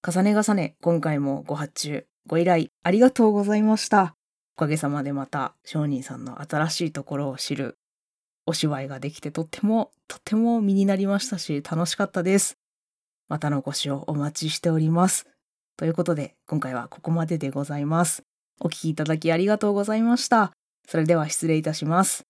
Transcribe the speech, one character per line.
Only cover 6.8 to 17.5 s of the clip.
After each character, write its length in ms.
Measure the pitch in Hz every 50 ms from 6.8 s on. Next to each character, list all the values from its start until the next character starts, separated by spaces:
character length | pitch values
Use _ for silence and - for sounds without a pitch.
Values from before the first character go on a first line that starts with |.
| 175
い 40 | 156
と 120 | 156 143 139
こ 140 | - 147
ろ 120 | 139 147 139
を 60 | 131
知 180 | - - - -
る 240 | 143 139 117 - _ _ _ _ _ _ _ _ _ _ _ _ _ _
お 80 | - 160
芝 300 | - - 151 147 135 135
居 40 |
が 120 | 135 139 131
で 100 | 139 147
き 100 | 156 -
て 120 | - 147
と 120 | 151 160 160
っ 40 | 160
て 120 | - -
も、 300 | - 202 220 226 214 - _ _ _
と 100 | _ -
っ 20 | - _
て 120 | - 214
も 260 | 220 226 233 233 233
身 120 | 214 196 196
に 120 | 196 196
な 100 | 196 196
り 120 | 190 202
ま 100 | 196 196 196
し 100 | - -
た 100 | 208 170
し、 240 | - - 151 143 143
楽 220 | - 165 160 175
し 80 | 165 -
か 80 | - 202
っ 80 | 202
た 100 | - 185
で 160 | 170 185 196
す。 200 | 202 - - - _ _ _ _ _ _ _ _ _ _ _ _ _ _ _
ま 100 | 147 151
た 100 | 156 147
の 120 | 147 139
ご 100 | - 143
視 120 | 143 - -
聴 200 | 143 139 139 -
お 80 | - 156
待 360 | 151 143 151 151 - 160 156
ち 20 |
し 80 | 151 -
て 100 | - 170
お 80 | 160
り 120 | 160 160 156
ま 180 | 165 170 185
す。 180 | 190 - - - _ _ _ _ _ _ _ _ _ _
と 80 | - 160
い 40 | 160
う 40 | 165
こ 100 | 170 175
と 100 | 175 170
で、 220 | 151 135 - _ _ _
今 140 | - 156 151
回 160 | 135 131 127
は 140 | 120 117 -
こ 100 | - -
こ 100 | - 165
ま 160 | 165 170 160
で 120 | 160 175
で 120 | 156 147
ご 140 | 139